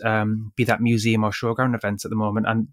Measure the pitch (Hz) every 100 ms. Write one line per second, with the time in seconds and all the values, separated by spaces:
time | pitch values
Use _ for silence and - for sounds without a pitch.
0 | 113 110 107 110 107 - 120 104 117 117
1 | 113 113 107 - 117 117 127 117 104 104
2 | - 110 107 104 107 113 110